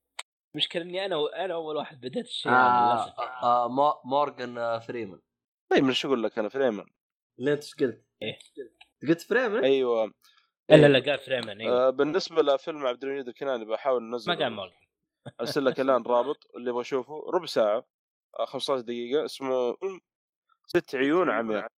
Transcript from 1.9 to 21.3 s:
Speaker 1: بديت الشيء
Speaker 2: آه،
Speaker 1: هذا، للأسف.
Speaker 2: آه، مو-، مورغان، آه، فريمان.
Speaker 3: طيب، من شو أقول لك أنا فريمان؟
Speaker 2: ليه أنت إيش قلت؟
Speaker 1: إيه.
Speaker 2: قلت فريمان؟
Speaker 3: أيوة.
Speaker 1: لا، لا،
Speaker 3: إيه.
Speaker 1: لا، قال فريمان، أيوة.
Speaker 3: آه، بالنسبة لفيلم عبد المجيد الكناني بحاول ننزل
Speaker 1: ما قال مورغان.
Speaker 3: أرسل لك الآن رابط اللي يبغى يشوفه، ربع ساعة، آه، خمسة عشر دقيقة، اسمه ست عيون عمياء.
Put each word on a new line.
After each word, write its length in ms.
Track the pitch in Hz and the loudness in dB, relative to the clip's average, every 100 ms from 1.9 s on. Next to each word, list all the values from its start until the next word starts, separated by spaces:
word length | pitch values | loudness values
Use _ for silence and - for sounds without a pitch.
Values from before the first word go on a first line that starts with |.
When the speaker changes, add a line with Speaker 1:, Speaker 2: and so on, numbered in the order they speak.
| 143 | -12
Speaker 1:
بديت 240 | 123 139 - | -8 -8 -8
الشيء 260 | - 113 | -6 2
Speaker 2:
آه، 40 | 123 | 4
Speaker 1:
هذا، 400 | 127 120 120 117 | 6 6 4 2
للأسف. 160 | 98 - | -2 -8
Speaker 2:
آه، 480 | 120 127 123 120 120 | -10 -2 2 2 2
مو-، 340 | 127 147 - 127 | 2 2 0 -2
مورغان، 520 | 139 139 127 123 120 | 0 0 -4 -10 -4
آه، 220 | 117 113 | -4 -4
فريمان. 420 | 113 123 104 85 _ _ _ _ _ | -6 -10 -10 -14 _ _ _ _ _
Speaker 3:
طيب، 120 | 370 | 4
من 100 | 135 | 4
شو 140 | 127 151 | 0 0
أقول 160 | 127 | 0
لك 160 | 110 - | 0 -2
أنا 100 | 104 | -4
فريمان؟ 360 | 135 131 101 87 _ _ _ _ - | 0 0 0 -8 _ _ _ _ -6
Speaker 2:
ليه 140 | 131 | -2
أنت 100 | 143 | -2
إيش 120 | - - | -6 -2
قلت؟ 300 | 131 - _ _ | -2 -2 _ _
Speaker 1:
إيه. 160 | - - - - 123 _ - _ 127 | -12 -12 -18 -18 -18 _ -20 _ -2
Speaker 2:
قلت 140 | 165 | -2
فريمان؟ 420 | - 220 247 214 | 0 -2 0 0
Speaker 3:
أيوة. 420 | 135 135 123 113 107 - _ _ _ _ - | 2 2 2 0 -2 -6 _ _ _ _ 6
Speaker 1:
لا، 60 | 156 | 8
لا، 0 | |
Speaker 3:
إيه. 120 | 147 | 10
Speaker 1:
لا، 240 | 135 139 | 6 2
قال 80 | 139 | -4
فريمان، 420 | - 127 113 101 | -2 -4 -4 -6
أيوة. 260 | 120 123 131 | 0 4 4
Speaker 3:
آه، 20 | |
بالنسبة 520 | 127 143 170 - 160 | 4 0 0 -2 2
لفيلم 460 | 147 135 - 151 135 | 2 2 -2 -4 -4
عبد 160 | 120 | -4
المجيد 240 | 135 139 123 | -6 -6 -8
الكناني 380 | 113 139 123 107 | -8 -4 -4 -4
بحاول 380 | 110 135 127 | -4 0 0
ننزل 280 | 113 120 113 | -2 -6 -4
Speaker 1:
ما 60 | 165 | -2
قال 140 | 135 | -2
مورغان. 340 | 104 95 _ _ _ _ _ 117 - | -4 -12 _ _ _ _ _ -20 -8
Speaker 3:
أرسل 240 | 120 147 135 | -4 0 0
لك 140 | 127 | 2
الآن 240 | 131 127 | 2 2
رابط 340 | 113 120 127 151 _ 101 | 4 2 2 -4 _ -8
اللي 140 | 123 | -4
يبغى 120 | 120 | -4
يشوفه، 480 | 120 139 123 151 - | -4 -4 -6 -12 -4
ربع 120 | 175 160 | -4 -2
ساعة، 400 | 131 107 110 - _ _ _ _ - | 0 2 0 -4 _ _ _ _ -8
آه، 60 | 113 | -6
خمسة 280 | 131 - | -6 -2
عشر 80 | 135 | -4
دقيقة، 420 | 113 120 120 143 117 | -4 -8 -2 -2 -2
اسمه 520 | - 135 131 123 - 190 185 _ _ _ _ _ _ _ | -6 -2 0 0 -2 -8 -10 _ _ _ _ _ _ _
ست 280 | 175 - 131 | -4 -2 0
عيون 340 | 139 170 | 2 4
عمياء. 380 | 165 | 2